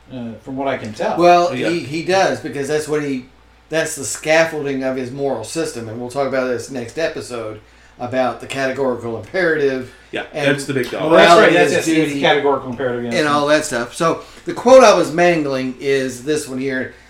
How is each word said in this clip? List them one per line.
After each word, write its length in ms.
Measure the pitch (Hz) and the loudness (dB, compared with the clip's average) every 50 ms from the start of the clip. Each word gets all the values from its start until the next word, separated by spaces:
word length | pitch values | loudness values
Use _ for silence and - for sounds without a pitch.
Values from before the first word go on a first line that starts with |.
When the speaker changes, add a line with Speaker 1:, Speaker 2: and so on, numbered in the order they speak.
| _ - | _ -16
Speaker 1:
uh, 200 | 131 123 117 117 110 107 | -14 -12 -12 -12 -12 -14
from 140 | - 143 131 | -14 -10 -8
what 120 | 131 139 135 | -6 -4 -4
I 80 | 127 123 | -4 -4
can 140 | 120 107 | -6 -10
tell. 240 | 107 - 180 220 - 160 | -8 -6 -4 -4 0 4
Speaker 2:
Well, 360 | 170 175 175 175 175 - 127 | 6 6 6 6 4 2 -2
Speaker 3:
Yeah. 160 | 127 - - | -2 -2 -2
Speaker 2:
he, 100 | 175 170 | -2 -2
he 240 | 131 127 151 170 151 | -4 -6 -6 -6 -2
does, 360 | 175 185 196 180 147 127 113 | 0 2 2 2 0 0 -4
because 280 | - 147 120 143 135 143 | -6 -8 -8 -6 -4 -2
that's 180 | 151 151 147 147 | -2 -2 -2 -2
what 140 | 151 147 | -2 -2
he, 240 | 147 139 135 127 127 - _ _ _ _ _ _ _ _ | -2 -4 -6 -6 -8 -12 _ _ _ _ _ _ _ _
that's 260 | 156 160 160 156 - | -4 -4 -4 -4 -6
the 80 | 139 131 | -8 -8
scaffolding 800 | - - - - 156 160 165 160 160 156 151 139 143 135 131 131 | -8 -8 -4 0 2 4 4 4 2 -2 -6 -6 -4 -4 -4 -4
of 120 | 131 131 | -4 -4
his 140 | 131 123 120 | -4 -6 -8
moral 340 | 135 143 139 135 123 113 110 | -6 -6 -4 -4 -4 -4 -6
system, 440 | - - 165 156 - - 120 110 110 | -8 -6 -6 -6 -6 -6 -10 -10 -10
and 100 | 110 123 | -10 -10
we'll 100 | 123 123 | -10 -8
talk 180 | 131 143 139 127 | -4 -4 -4 -2
about 200 | 131 131 127 127 | -2 -2 -2 -2
this 220 | 123 113 - - | -2 -4 -6 -8
next 280 | 139 123 117 113 - 156 | -10 -10 -10 -8 -6 -4
episode, 600 | 165 - - 135 - - 123 117 110 107 107 107 - _ _ _ _ _ _ - | -4 -4 -4 -8 -10 -10 -10 -10 -10 -10 -12 -14 -18 _ _ _ _ _ _ -12
about 420 | 123 120 131 127 127 120 113 - | -10 -4 -2 0 0 -2 -2 -6
the 60 | 127 | -10
categorical 720 | 120 131 135 135 131 123 135 139 127 120 110 117 117 113 104 | -8 -6 -4 -4 -4 -2 -2 -2 -2 -2 -4 -6 -6 -8 -8
imperative 760 | 104 - - 190 175 165 156 151 139 135 131 127 117 - - - - _ | -8 -6 -4 0 0 0 2 2 0 0 0 -2 -6 -10 -16 -20 -16 _
Speaker 3:
Yeah, 140 | - 151 - - | -10 -10 -10 -8
Speaker 2:
and 160 | - 151 143 139 | -6 -2 0 0
Speaker 3:
that's 140 | 143 - - | 0 0 -2
the 80 | - 131 | -4 -4
big 160 | 131 120 - | -4 -4 -4
dog. 120 | 110 101 | -4 -4
Speaker 1:
Oh, 80 | - 156 | 0 4
that's 180 | 165 - 170 170 | 6 6 8 8
Speaker 2:
morality 120 | 175 - 196 | 8 8 8
Speaker 1:
right, 60 | 170 | 6
yes, 140 | 165 165 147 143 | 6 4 4 2
Speaker 2:
is 40 | |
Speaker 1:
yes, 160 | 175 156 - 160 | 2 0 0 2
it's 80 | 160 156 156 143 | 2 2 2 0
Speaker 2:
duty 100 | 139 139 | 0 0
Speaker 1:
categorical 500 | 151 156 151 143 139 143 - - - 131 | 2 2 2 2 2 0 0 -2 -4 -6
imperative, 340 | 120 120 135 123 120 120 120 | -6 -4 -4 -4 -4 -4 -6
yes. 100 | 120 - | -4 -2
Speaker 2:
and 140 | 165 151 147 | 0 0 2
all 180 | 147 147 143 | 2 0 2
that 180 | 147 151 151 151 | 2 2 2 2
stuff. 300 | - 135 117 120 123 - | -2 -4 -4 -4 -6 -4
So, 280 | - 170 165 - - - - - - - | -2 -2 -2 -2 -4 -8 -14 -20 -14 -12
the 100 | 170 165 | -10 -8
quote 280 | - - 240 262 262 | -2 6 8 10 10
I 120 | 240 208 190 | 10 10 8
was 160 | 180 156 131 | 6 2 0
mangling 640 | 151 175 175 175 170 160 147 139 135 131 131 131 123 - | 2 2 4 4 4 2 0 -2 -2 -4 -4 -6 -6 -4
is 460 | 147 139 139 135 131 131 117 120 123 | -2 0 0 0 0 -2 -6 -6 -4
this 240 | 151 151 143 147 127 | -4 -2 -2 -4 -6
one 100 | 131 127 | -8 -6
here. 360 | 135 135 131 131 117 - - - - | -4 -4 -4 -4 -6 -8 -10 -16 -20